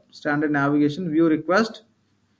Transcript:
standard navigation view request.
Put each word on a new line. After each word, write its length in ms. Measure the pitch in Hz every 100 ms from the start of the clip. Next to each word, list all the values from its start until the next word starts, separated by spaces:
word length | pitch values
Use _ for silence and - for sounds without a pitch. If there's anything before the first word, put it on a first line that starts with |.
| _
standard 400 | - 147 147 151
navigation 600 | 147 139 147 147 147 180
view 160 | 156 165
request. 560 | 156 156 196 220 - _ _ _ _ _